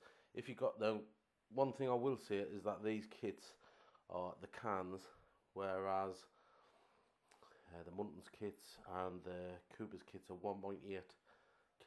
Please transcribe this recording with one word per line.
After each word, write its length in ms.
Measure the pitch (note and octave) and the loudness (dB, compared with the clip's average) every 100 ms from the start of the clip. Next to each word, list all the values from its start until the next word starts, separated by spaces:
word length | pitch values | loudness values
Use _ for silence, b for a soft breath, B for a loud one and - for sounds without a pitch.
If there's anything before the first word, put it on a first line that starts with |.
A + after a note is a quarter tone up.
| B B B | B B B
If 140 | - C3+ | -8 -6
you 80 | A#2 | 0
got 240 | B2+ - | 0 4
the 220 | A2 G#2+ - - _ _ _ | 4 4 -2 -16 _ _ _
one 200 | A#2+ C3+ | 4 4
thing 160 | A#2+ C3 | 4 4
I 40 | |
will 240 | B2 C3+ B2 | 6 6 2
say 200 | - G2+ | 2 2
is 260 | G2+ G2+ | 2 0
that 200 | G2+ F#2+ | 0 2
these 220 | G#2+ A2 G#2+ - | 2 0 -2 -2
kits 220 | G#2+ - - - B B B B - | -2 -2 -10 -18 B B B B -6
are 200 | F2+ F2+ - | -2 -2 -4
the 60 | - | -10
cans, 540 | - A#2 F#2+ F#2 F#2+ - B B B _ | -4 2 2 2 -4 -8 B B B _
whereas, 600 | F#2+ G2 F#2+ F#2+ F#2+ F#2+ F#2 - B B B B B B B B _ _ - - - - | -2 2 2 4 4 2 -2 -12 B B B B B B B B _ _ -20 -20 -20 -14
uh, 100 | E2+ E2+ | -12 -6
the 60 | |
Muntons 380 | F2+ G#2 E2 - - | -2 -2 -4 -14 -4
kits 260 | G#2 - - - - F#2 F#2 | -4 -4 -12 -14 -4 0 0
and 160 | F2+ | -2
the 320 | F2 F2+ F2+ F2+ - - | -4 -4 -4 -8 -12 -8
Cooper's 240 | A2 F#2 - | -8 -8 -12
kits 180 | F#2+ - | -14 -10
are 60 | F2+ | -4
one 220 | G2+ G2 | -2 -2
point 220 | G2 G2 G2 | -4 -4 -4
eight 220 | F#2+ - - b b b b b _ | -6 -6 -18 b b b b b _